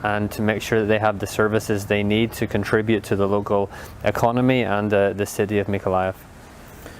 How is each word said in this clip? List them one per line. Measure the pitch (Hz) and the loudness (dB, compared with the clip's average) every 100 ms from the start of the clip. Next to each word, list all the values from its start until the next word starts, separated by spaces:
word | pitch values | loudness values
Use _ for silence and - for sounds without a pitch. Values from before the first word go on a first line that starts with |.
and | 107 104 104 | -4 -2 -2
to | - | -2
make | 107 107 | -2 -2
sure | - 113 | 0 0
that | 104 | 2
they | 107 | 2
have | 107 101 | 2 0
the | 101 | -4
services | - 107 110 - 104 101 | 0 2 2 0 -4 0
they | 104 | 0
need | 101 107 113 | 2 2 0
to | - 113 | -2 -4
contribute | 107 98 110 110 107 | -2 0 0 2 0
to | - | 0
the | 98 98 | 0 2
local | 104 101 101 98 - - - | 0 0 0 -2 -6 -16 -4
economy | 104 101 117 123 127 127 | -2 2 2 2 2 2
and | 101 101 104 | 2 0 2
the, | 101 98 95 | 2 2 0
the | 104 | -4
city | - 101 104 | -2 0 0
of | 98 | 0
Mykolaiv. | 101 98 92 92 - - - - - - - - - | -2 -2 0 -2 -6 -14 -20 -20 -20 -20 -20 -20 -20